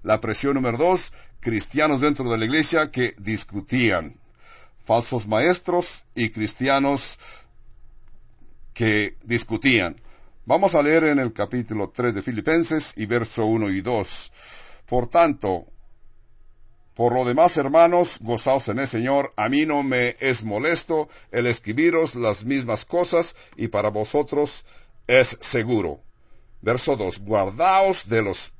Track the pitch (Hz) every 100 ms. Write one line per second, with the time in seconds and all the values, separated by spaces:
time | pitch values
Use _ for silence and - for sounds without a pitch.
0 | - 107 107 107 139 135 127 117 170 180
1 | - - - - 120 107 - 135 156 135
2 | 147 143 123 113 113 151 151 165 151 -
3 | 123 - 101 110 - 101 98 123 117 90
4 | 76 - - _ - - - - - 117
5 | 117 123 104 110 156 180 - 175 170 -
6 | - - 113 110 107 - 131 139 139 139
7 | - - - - - - - - - -
8 | - - - - - - - - 110 107
9 | 101 - - 117 - 110 139 117 87 -
10 | - - - - - 160 196 160 147 160
11 | 156 143 123 - 101 123 113 107 95 -
12 | 123 98 131 113 101 165 160 156 - -
13 | 107 120 110 - 110 113 104 95 95 117
14 | 95 - - - - - - - - 123
15 | 117 170 165 - 101 90 - - - -
16 | - - - - - - - - - -
17 | 120 123 123 131 175 156 139 160 170 175
18 | 175 - 110 117 139 135 - 120 135 117
19 | 127 139 139 - 110 143 156 147 139 127
20 | 123 120 135 117 110 104 147 165 - 160
21 | 151 - - 117 120 113 107 117 165 165
22 | 160 120 113 98 110 139 120 107 - 170
23 | 175 170 170 - - - 110 104 104 104
24 | 107 147 143 143 147 - - - - -
25 | - 127 123 - - 123 113 113 85 71
26 | - _ _ - - - - 123 - 131
27 | 95 92 98 107 98 110 180 190 196 185
28 | 101 113 101 90 -